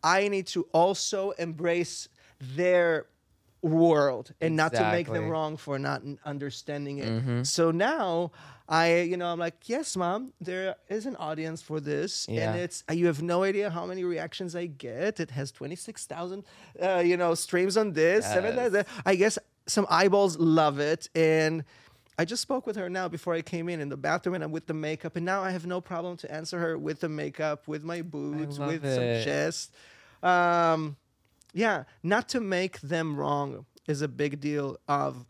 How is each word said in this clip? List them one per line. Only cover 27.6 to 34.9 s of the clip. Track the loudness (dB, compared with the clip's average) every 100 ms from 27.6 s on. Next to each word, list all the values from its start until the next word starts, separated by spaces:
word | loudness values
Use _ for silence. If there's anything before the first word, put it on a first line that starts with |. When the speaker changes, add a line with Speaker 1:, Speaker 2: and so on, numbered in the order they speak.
| -6
Speaker 1:
with | -8
my | -6 -8
boots, | -8 -8 -6 -6 -6 -6
Speaker 2:
I |
love | -4 -4
Speaker 1:
with | 0
some | 0
Speaker 2:
it. | 2 0
Speaker 1:
chest. | 0 0 -2 -4 -12 _ -20 -20 -20 _
Um, | 2 4 4 4 4 2 -2 -8 _ _ _ _ _
yeah, | -2 0 0 -4 _
not | 0 0 0
to | -4
make | -2 -2 -2 -6
them | -4 -2 -2 -2
wrong | -2 -2 -2 -8 -16 _ -6
is | -4
a | -4
big | -2 -4 -2
deal | -4 -4 -4 -8
of | -2